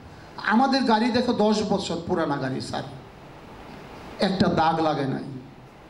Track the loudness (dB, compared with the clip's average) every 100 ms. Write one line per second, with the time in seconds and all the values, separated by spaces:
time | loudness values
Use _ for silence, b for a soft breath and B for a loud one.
0 | B B B B 2 4 4 4 4 4
1 | 4 2 2 4 4 4 2 0 0 -4
2 | -2 0 0 0 -2 -4 -6 -6 -8 -12
3 | -16 -20 -20 -20 -18 -18 -18 -16 -16 -16
4 | -14 -2 0 2 2 4 4 4 2 2
5 | 0 -4 -6 -12 -14 -18 -20 -20 -20